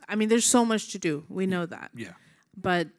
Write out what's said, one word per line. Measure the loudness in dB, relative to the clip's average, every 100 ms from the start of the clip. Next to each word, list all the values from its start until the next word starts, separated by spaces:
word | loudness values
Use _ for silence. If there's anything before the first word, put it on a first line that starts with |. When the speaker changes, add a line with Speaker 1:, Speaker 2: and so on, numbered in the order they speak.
| -6
Speaker 1:
I |
mean, | -2 2
there's | 4 6
so | 4
much | 4 0 -4
to | -4
do. | -4 -4 -6
We | -4 -2
know | -2 -4
that. | -8 -14
Speaker 2:
Yeah. | -12 -14 -14 _ _ _ -6
Speaker 1:
But | 0 0 -2